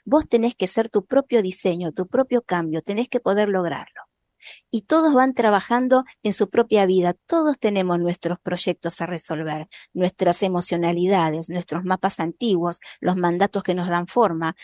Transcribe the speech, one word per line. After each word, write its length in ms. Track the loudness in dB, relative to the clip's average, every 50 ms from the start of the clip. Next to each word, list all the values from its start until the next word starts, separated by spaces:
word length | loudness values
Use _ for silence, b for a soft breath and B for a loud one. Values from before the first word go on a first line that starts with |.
| B
Vos 240 | 2 2 2 2 2
tenés 240 | 0 2 2 2 -2
que 140 | -2 -4 -2
ser 220 | 0 -2 -2 0
tu 160 | 0 -2 -2
propio 360 | 2 0 0 2 2 0 0
diseño, 500 | 0 0 -4 -2 -2 -2 0 0 -2 -4
tu 160 | -4 -4 -6 -2
propio 360 | 0 0 0 2 0 -2 0
cambio, 400 | 0 -2 -2 -2 -2 -4 -4 -4
tenés 260 | -4 -4 -4 -4 -2
que 100 | -4 -4
poder 300 | 0 0 2 2 2 2
lograrlo. 540 | 2 0 0 -2 -4 -6 -10 -14 _ -20 -20 _ _ _ _ _ _ _ B B B B B _
Y 120 | -6 -6 -2
todos 300 | _ 2 2 4 4 4
van 200 | 4 4 2 2
trabajando 720 | 2 2 2 2 2 0 0 -2 0 2 2 2 2 2 B B B _
en 80 | -4
su 180 | 0 0 -2 0
propia 360 | 2 0 2 4 4 4 4
vida, 280 | 4 4 4 2 2 0 -2 _
todos 340 | _ 0 2 2 2 0 0
tenemos 400 | -2 -2 0 0 0 0 0 0
nuestros 400 | 0 -2 -2 -2 -4 -6 -6 -4
proyectos 600 | _ -6 -6 -4 -2 -4 -4 -4 -4 -6 -4 -4
a 40 | -6
resolver, 600 | -6 -6 -6 -6 -6 -6 -6 -4 -6 -6 -8 -10 -12 B B B B _
nuestras 480 | -2 -2 -2 0 _ 0 0 2 2 0
emocionalidades, 1080 | -2 -2 -2 -2 -2 -2 0 0 0 0 0 2 2 2 2 2 0 -2 -4 -6 -6
nuestros 340 | -8 -8 -6 -6 -6 -6 -2
mapas 380 | -2 -2 -2 -2 -4 -2 -2
antiguos, 580 | -4 -6 -4 -4 -2 0 0 2 0 -2 -4 -6 B B B B
los 160 | -2 -2 0 0
mandatos 460 | 0 0 2 2 0 0 0 -4 -2
que 120 | -2 -2
nos 140 | -2 -2 -2
dan 180 | -2 -2 -4 -2
forma, 480 | 2 2 2 2 2 0 -4 -4 -6 B